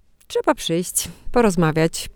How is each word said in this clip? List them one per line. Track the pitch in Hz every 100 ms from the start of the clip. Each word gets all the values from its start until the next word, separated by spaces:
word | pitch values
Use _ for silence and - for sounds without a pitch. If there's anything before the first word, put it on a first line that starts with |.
| _ _ -
Trzeba | 480 359 -
przyjść, | - 165 175 - 175 - -
porozmawiać, | 247 220 175 160 156 165 - -